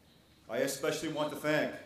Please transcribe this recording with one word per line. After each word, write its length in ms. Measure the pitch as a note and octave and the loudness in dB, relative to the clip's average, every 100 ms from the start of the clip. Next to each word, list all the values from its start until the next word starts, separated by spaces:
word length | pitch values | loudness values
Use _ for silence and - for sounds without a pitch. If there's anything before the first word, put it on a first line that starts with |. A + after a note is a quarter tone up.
| - - - - - | -20 -20 -20 -20 -4
I 100 | A#2+ | 0
especially 520 | C#3 - D#3 D3+ D#3+ | 0 0 -2 0 -2
want 200 | D3 D3+ | 0 -2
to 60 | C#3 | 0
thank 360 | D3+ D3+ - - | 2 2 2 -2